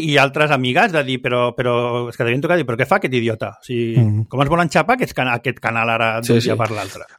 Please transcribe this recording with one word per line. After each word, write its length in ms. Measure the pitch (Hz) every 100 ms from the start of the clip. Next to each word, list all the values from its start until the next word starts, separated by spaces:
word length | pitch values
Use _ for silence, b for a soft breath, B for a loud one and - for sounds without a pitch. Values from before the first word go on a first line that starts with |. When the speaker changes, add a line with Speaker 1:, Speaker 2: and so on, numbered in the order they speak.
| 160
Speaker 1:
i 60 | 143
altres 340 | 139 143 151
amigues 400 | 139 127 139 220
de 100 | 135
dir, 160 | 123 127
però, 340 | 127 123 123 117
però 520 | 123 120 120 120 120
és 60 | -
que 80 |
devien 160 | 117 127
trucar 160 | 160 175
i 60 |
dir, 60 | 127
però 80 | 117
què 80 | 131
fa 100 | -
aquest 160 | 156 127
idiota? 420 | 113 110 104 -
O 40 | -
sigui, 320 | 120 117 113
Speaker 2:
Mm. 260 | 110 104 110
Speaker 1:
com 120 | 123
es 40 | 143
volen 220 | 170 170
xapar 260 | 170 156 254
aquest 180 | -
cana-, 200 | - 131
aquest 260 | 120 127 120
canal 300 | 113 117 113
ara 320 | 113 113 110
d'un 20 |
Speaker 3:
Sí, 100 | 117
Speaker 1:
dia 200 | 117 117
Speaker 3:
sí. 40 | 110
Speaker 1:
per 120 | 113
l'altre? 300 | 107 98 - -